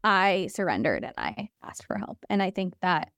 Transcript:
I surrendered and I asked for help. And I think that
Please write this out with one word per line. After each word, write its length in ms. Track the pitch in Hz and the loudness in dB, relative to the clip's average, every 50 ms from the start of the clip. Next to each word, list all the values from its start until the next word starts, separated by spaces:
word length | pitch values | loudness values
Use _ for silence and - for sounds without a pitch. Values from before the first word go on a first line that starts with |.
| - | 4
I 440 | 220 202 190 190 202 185 196 185 - | 4 4 6 4 4 4 2 0 -2
surrendered 520 | - - 196 170 113 92 113 151 95 - - | -2 -2 0 0 0 2 2 2 0 0 -4
and 100 | - - - | -6 -6 -4
I 320 | 58 - - - 208 - _ _ - | -4 -2 -4 -4 -10 -10 _ _ -18
asked 200 | - - - - | -16 -16 -16 -8
for 140 | _ - 202 | _ -6 -6
help. 200 | 196 - - _ - _ | -6 -8 -10 _ -6 _
And 100 | 208 202 | 0 0
I 100 | 196 185 | 0 0
think 240 | 196 - 190 180 - _ | 0 -2 -4 -4 -4 _
that 300 | - 185 175 156 - - _ | 0 0 0 0 -2 -6 _